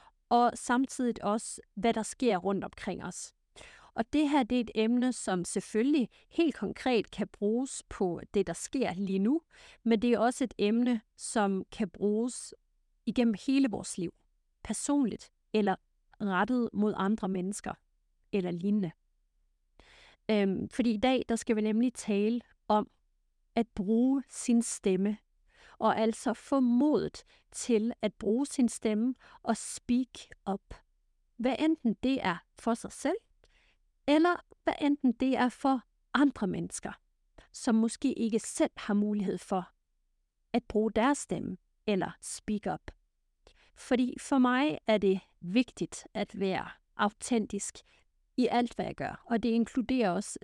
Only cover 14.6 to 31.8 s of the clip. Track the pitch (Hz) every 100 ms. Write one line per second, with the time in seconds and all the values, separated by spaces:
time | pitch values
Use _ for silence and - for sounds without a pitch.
14.6 | - 220 - 285 233 - - _ _ 214
15.6 | 202 185 _ _ _ _ 202 185 208 254
16.6 | 233 196 208 180 190 220 196 190 185 202
17.6 | - - _ _ _ _ _ 202 180 175
18.6 | 196 208 175 - _ _ _ _ _ _
19.6 | _ _ _ - - _ - 214 196 185
20.6 | - - 240 214 254 262 - 233 - 214
21.6 | 214 220 247 - - 202 208 240 - _
22.6 | - 214 - _ _ _ _ _ _ -
23.6 | 220 - 190 226 254 269 - - - 233
24.6 | 226 - 202 185 202 208 _ _ _ _
25.6 | - - 220 - 220 220 254 214 - 277
26.6 | 247 240 294 269 156 - - _ _ -
27.6 | - 226 226 - 214 - 208 233 285 -
28.6 | 233 - 226 214 240 254 - - - 226
29.6 | - - - 240 262 - - - - 190
30.6 | - - _ _ _ _ _ - 240 262
31.6 | 311 320